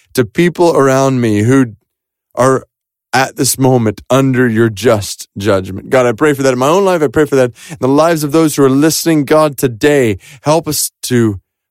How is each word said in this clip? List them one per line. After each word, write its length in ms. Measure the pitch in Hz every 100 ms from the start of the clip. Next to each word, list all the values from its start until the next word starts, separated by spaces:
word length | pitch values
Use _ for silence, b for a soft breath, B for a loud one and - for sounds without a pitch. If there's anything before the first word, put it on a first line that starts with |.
| _
to 120 | - -
people 500 | - 175 170 170 156
around 460 | 135 131 135 131
me 220 | 117 104
who 340 | 113 135 123 101 _ _ _ _ _ -
are 300 | 131 131 - _ _ _ _
at 240 | 123 127 -
this 200 | 135 127
moment 440 | 131 127 110 98 -
under 360 | 127 135 127 123
your 220 | 110 117
just 600 | 98 117 107 98 - - -
judgment. 520 | 101 98 95 95 -
God, 160 | 131 123
I 60 |
pray 220 | 110 156
for 100 | 139
that 80 | 135
in 80 | 123
my 80 | 135
own 160 | 180
life. 180 | 196 175
I 60 | 147
pray 160 | 156
for 140 | 147 139
that 160 | 123 B B
in 80 | 165
the 80 | 127
lives 380 | 143 165 165 147
of 80 |
those 240 | 156 160 147
who 60 | 135
are 40 |
listening. 540 | 135 156 151 165 156
God, 340 | 135 151 156 135
today, 600 | 135 110 147 147 117 98 B 135
help 260 | 139 160 156
us 240 | 147 - -
to 360 | - 123 113 98 - _ _